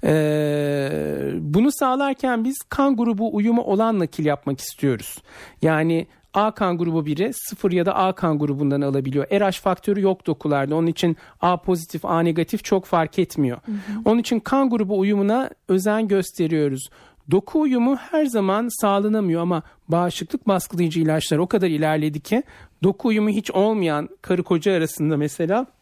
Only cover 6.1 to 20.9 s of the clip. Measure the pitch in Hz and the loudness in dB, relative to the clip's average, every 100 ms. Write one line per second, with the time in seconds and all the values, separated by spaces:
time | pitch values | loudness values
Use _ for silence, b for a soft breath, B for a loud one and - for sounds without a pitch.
6.1 | b b - 214 214 190 175 170 165 147 | b b 0 0 0 -2 0 0 -2 -2
7.1 | 147 196 - - - 202 180 170 - 185 | -2 -2 -4 -12 -4 0 2 0 2 0
8.1 | 185 175 151 147 139 143 139 139 139 135 | 0 0 0 0 0 0 0 0 0 0
9.1 | 139 - 202 202 185 196 180 - 202 196 | -2 0 2 2 0 -2 -2 0 0 0
10.1 | 185 - 151 151 143 135 156 165 156 175 | 0 -4 -4 0 0 0 0 0 2 0
11.1 | 160 B B 175 175 - 180 160 160 - | 0 B B 0 0 0 -2 -2 -10 -2
12.1 | 165 170 160 160 214 - 196 185 175 160 | 0 2 0 -2 -4 0 0 2 0 0
13.1 | - 170 - 135 120 B 208 196 208 226 | -2 -2 0 -2 -2 B -8 -6 -4 2
14.1 | 233 226 226 - 269 269 226 196 208 196 | 2 2 -4 0 0 2 0 0 0 2
15.1 | 208 202 233 269 - - 190 190 214 220 | 2 2 0 -2 -10 -2 0 2 0 0
16.1 | 196 180 - 160 160 147 131 - b b | 0 -2 -4 -2 0 0 -2 -10 b b
17.1 | b - 180 202 320 311 254 240 269 - | b 0 0 2 0 2 2 2 0 -2
18.1 | 320 294 233 196 202 240 - 208 196 208 | 0 0 0 0 0 -2 -2 0 2 2
19.1 | 214 196 165 175 170 b b - 165 175 | 0 0 0 0 -2 b b -2 0 0
20.1 | - 170 277 - 190 - 175 170 | -4 -6 -4 0 0 0 -2 0